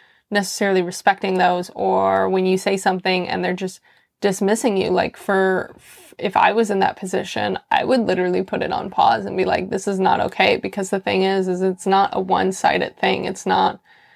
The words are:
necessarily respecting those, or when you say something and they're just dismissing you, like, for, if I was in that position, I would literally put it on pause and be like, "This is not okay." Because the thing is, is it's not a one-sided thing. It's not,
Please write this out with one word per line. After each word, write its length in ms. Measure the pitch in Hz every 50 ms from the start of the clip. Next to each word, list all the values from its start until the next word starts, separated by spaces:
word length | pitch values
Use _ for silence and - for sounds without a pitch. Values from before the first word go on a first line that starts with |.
| _ _ _ _ _ -
necessarily 520 | 208 208 196 190 - - 208 196 196 185 175
respecting 560 | 175 185 - - 202 190 196 - 190 185 185
those, 320 | 185 180 180 180 180 - -
or 540 | - 196 190 185 190 196 196 196 190 190 190
when 180 | 185 190 185
you 100 | 185 190
say 200 | 185 - 202 196
something 520 | 190 - 196 185 185 - 185 185 185 175 -
and 160 | - 180 180
they're 80 | 180 185
just 280 | 180 190 185 - - _ _ _ _ _ _ _ -
dismissing 560 | - 202 185 - 208 190 220 233 - 247 202
you, 140 | 190 185 175
like, 260 | 180 185 - - -
for, 580 | - - - 196 190 190 190 185 185 - - - - - - - - - - - -
if 180 | 202 202 190
I 160 | - - - 196
was 180 | 226 233 208
in 100 | 202 196
that 160 | 190 - -
position, 600 | - - 185 190 185 185 185 - - 104 - - - - -
I 140 | - - -
would 160 | - 262 254
literally 420 | 220 - 185 180 180 180 180 185 190
put 200 | - - - -
it 80 | -
on 200 | - - - 196
pause 340 | 185 - - 220 - 226 196
and 100 | 202 196
be 120 | 190 185
like, 240 | 185 170 - 185 196
"This 180 | - 190 - 202
is 100 | 196 190
not 220 | 190 185 - 180
okay." 380 | - - - - 190 202 - -
Because 320 | - 190 - 208 190 190
the 100 | - 196
thing 220 | 190 202 196 190 190
is, 260 | 190 196 196 190 185
is 140 | 180 180 185
it's 240 | 190 185 - -
not 240 | 196 190 190 196 - -
a 80 | -
one-sided 800 | 190 185 185 185 190 190 190 - - - - 180 - - - -
thing. 260 | - 190 190 - -
It's 220 | 185 185 - -
not, 340 | 196 185 185 190 185 - - _ _ _ _ _ _ _